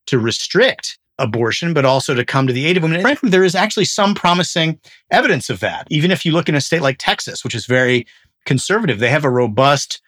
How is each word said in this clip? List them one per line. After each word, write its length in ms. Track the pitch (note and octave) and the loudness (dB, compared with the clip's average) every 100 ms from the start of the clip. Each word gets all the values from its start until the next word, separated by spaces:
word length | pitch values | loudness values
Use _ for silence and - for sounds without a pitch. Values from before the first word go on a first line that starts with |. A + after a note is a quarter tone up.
| - | -4
to 120 | B2+ | -2
restrict 800 | A2 G#2+ - F3 B3 - - - _ - | 0 -4 -2 0 2 0 -8 -14 _ -6
abortion, 560 | A2 A2 A#2 A2+ E3+ | -4 -2 -2 -2 -2
but 100 | D3+ | 0
also 300 | C3+ C3+ - | 2 2 0
to 100 | B2+ | -2
come 220 | A#2+ C3+ C3+ | 0 0 0
to 80 | |
the 100 | B2 | 0
aid 140 | D3+ F3+ | 0 0
of 40 | |
women. 140 | D#3+ E3 | 0 0
And 60 | |
frankly, 260 | G#3+ C#4+ B3 | 0 0 2
there 160 | F#3 | 4
is 100 | F#3 | 4
actually 300 | F3+ G#3+ - | 2 0 0
some 300 | F#3+ - G3+ | -2 0 0
promising 640 | G#3 F3+ F3 F3 - D#3+ D#3 _ _ - | 2 0 0 0 -2 -2 -4 _ _ 0
evidence 400 | F#3 C4 D#3 - | 2 2 0 -2
of 100 | G#2+ | -4
that. 260 | G2+ E2 - | -4 -4 -4
Even 200 | D3+ E3+ | 0 0
if 140 | F#3 | 0
you 80 | E3+ | 0
look 160 | D#3+ E3 | 0 0
in 60 | |
a 60 | D3+ | -2
state 180 | - D#3+ | 0 0
like 160 | C#3 C3+ | 0 -2
Texas, 460 | - G#3 - - | -2 -4 -6 -10
which 100 | - | -8
is 120 | A#2 G2+ | -8 -2
very 400 | B2+ B2+ B2 - _ _ _ - | 2 2 2 -2 _ _ _ -4
conservative, 520 | C3 - G3+ G#3+ G#2+ | -2 0 0 0 0
they 120 | A#2+ | 0
have 160 | D3 C#3+ | 0 2
a 40 | |
robust 720 | B2 A#2+ G#2+ C3+ C#3+ - - | 2 0 2 4 2 0 -12